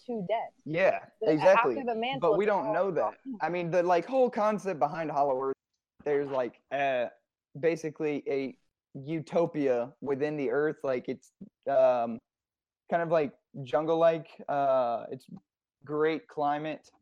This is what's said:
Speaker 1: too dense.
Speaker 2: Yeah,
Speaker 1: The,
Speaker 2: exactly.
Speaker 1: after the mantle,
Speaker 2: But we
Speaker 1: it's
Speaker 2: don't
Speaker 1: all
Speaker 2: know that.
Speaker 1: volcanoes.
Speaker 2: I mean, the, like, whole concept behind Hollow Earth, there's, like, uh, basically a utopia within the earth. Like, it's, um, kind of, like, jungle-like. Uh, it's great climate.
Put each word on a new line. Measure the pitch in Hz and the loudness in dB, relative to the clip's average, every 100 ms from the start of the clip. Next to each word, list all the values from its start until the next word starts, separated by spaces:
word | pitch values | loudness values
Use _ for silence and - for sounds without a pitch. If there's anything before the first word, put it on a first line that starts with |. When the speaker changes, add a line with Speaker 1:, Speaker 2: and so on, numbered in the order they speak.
| - | -10
Speaker 1:
too | 226 175 | -8 -4
dense. | 220 175 - - | -4 -6 -12 -6
Speaker 2:
Yeah, | 165 185 98 - _ | 2 2 2 -6 _
Speaker 1:
The, | 113 | 0
Speaker 2:
exactly. | 156 175 214 240 123 | 4 6 6 4 0
Speaker 1:
after | 240 | -2
the | 220 | -4
mantle, | 240 269 170 | -4 0 2
Speaker 2:
But | 165 | 2
we | |
Speaker 1:
it's | 208 | 2
Speaker 2:
don't | 196 160 | 0 0
Speaker 1:
all | |
Speaker 2:
know | 160 196 | 0 0
that. | 151 | 0
Speaker 1:
volcanoes. | 110 - 269 208 | -2 -4 -12 -6
Speaker 2:
I | 156 | -4
mean, | 175 170 | -4 0
the, | 180 | 0
like, | 175 175 175 | 2 2 2
whole | 262 247 | 2 2
concept | - 208 208 196 160 | 2 0 0 -4 -2
behind | 147 156 156 | -2 -2 -4
Hollow | 147 143 127 | 0 2 2
Earth, | 135 135 _ _ _ _ | -2 -6 _ _ _ _
there's, | 147 143 143 | -2 0 0
like, | 135 123 - _ | -2 -4 -6 _
uh, | 135 139 127 117 - _ _ _ 147 | -2 0 0 -2 -8 _ _ _ -2
basically | 160 160 160 - 156 147 147 | -2 -2 -6 -4 -4 -4 -2
a | 139 135 - _ _ _ 139 | -4 -4 -8 _ _ _ -16
utopia | 135 160 - 175 170 156 135 120 127 - | -8 -6 -2 0 0 0 0 0 -2 -8
within | 131 135 147 151 | -4 -2 -2 -2
the | 131 | -2
earth. | 131 151 147 | 0 0 -2
Like, | 139 127 - | -4 -4 -4
it's, | 127 _ _ - _ - | -10 _ _ -20 _ -2
um, | 135 131 123 117 113 - _ _ _ _ _ _ | 4 6 4 0 -6 -12 _ _ _ _ _ _
kind | 175 | -2
of, | 170 | 2
like, | 165 139 - _ 131 | 2 0 -4 _ -14
jungle-like. | 127 151 160 165 165 165 147 - - | -2 0 2 4 4 4 -4 -14 -4
Uh, | 143 139 131 120 113 - | 0 2 2 2 -2 -6
it's | 131 - - _ _ _ _ | -14 -14 -20 _ _ _ _
great | 135 147 156 160 - | -8 0 0 0 -6
climate. | - 143 147 156 151 - _ | -4 -2 -2 -4 -10 -14 _